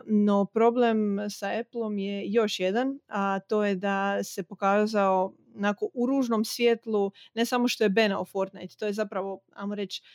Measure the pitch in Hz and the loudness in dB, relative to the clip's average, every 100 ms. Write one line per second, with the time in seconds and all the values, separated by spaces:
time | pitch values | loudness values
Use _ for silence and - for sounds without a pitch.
0 | - 214 208 202 196 - 226 240 233 220 | 0 2 4 4 2 2 2 4 2 2
1 | 214 202 208 - 196 208 233 240 220 208 | 0 -2 -4 -6 -6 -6 -6 -6 -6 -4
2 | 196 202 202 214 214 - 185 208 262 277 | -4 -4 -2 0 0 0 0 0 0 -4
3 | - 202 196 196 - 214 208 190 196 196 | -6 -2 -2 -2 -2 0 2 0 0 0
4 | 196 202 202 - 180 196 196 202 214 220 | 0 -2 -4 -8 -10 -2 2 4 2 2
5 | 196 190 190 - _ 220 202 202 - 262 | 2 2 0 -4 _ -4 -2 -2 -4 -2
6 | 240 277 247 226 220 - 240 226 226 214 | 0 2 2 0 -2 0 2 2 0 -2
7 | 196 - - - 233 247 240 - 214 196 | -2 -4 -10 -4 0 0 0 2 2 4
8 | 220 196 185 196 190 190 196 - 214 202 | 2 2 -4 -4 -4 -6 -16 -8 -6 -4
9 | 214 208 196 190 _ - 202 208 196 - | -4 -4 -6 -8 _ -10 -8 -6 -6 -8
10 | _ | _